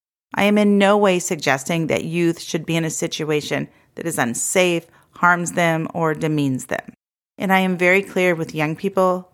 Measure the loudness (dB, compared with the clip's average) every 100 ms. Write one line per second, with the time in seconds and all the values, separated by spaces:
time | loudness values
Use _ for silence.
0 | _ _ _ 0 2 4 4 4 4 4
1 | 4 2 -2 -4 0 -2 0 -2 0 -2
2 | -2 0 0 -2 -6 -6 -2 -2 -2 -4
3 | -6 -6 -2 -2 -2 -6 -6 _ _ -10
4 | -6 -4 -4 -2 -2 0 2 0 -4 _
5 | _ 0 2 2 -2 0 0 0 -4 -2
6 | -2 -2 -2 0 0 -2 -4 -8 -8 -20
7 | _ _ _ -8 0 2 2 2 4 4
8 | 2 0 2 0 -4 -4 -4 -2 -4 0
9 | 0 0 -6